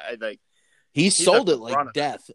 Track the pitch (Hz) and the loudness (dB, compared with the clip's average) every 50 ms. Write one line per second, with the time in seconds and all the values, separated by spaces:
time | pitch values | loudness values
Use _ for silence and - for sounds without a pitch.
0 | 76 107 120 110 113 110 101 - _ _ _ _ _ _ _ _ _ _ - 139 | -10 -12 -10 -8 -8 -10 -10 -12 _ _ _ _ _ _ _ _ _ _ -2 0
1 | 165 196 185 - 170 180 185 240 269 180 151 120 110 117 131 143 143 123 113 143 | 2 2 2 2 4 4 4 4 4 2 0 -2 -2 -4 -4 -4 -4 -4 -4 -6
2 | 147 143 117 - - - 120 | -4 -4 -6 -10 -14 -20 -20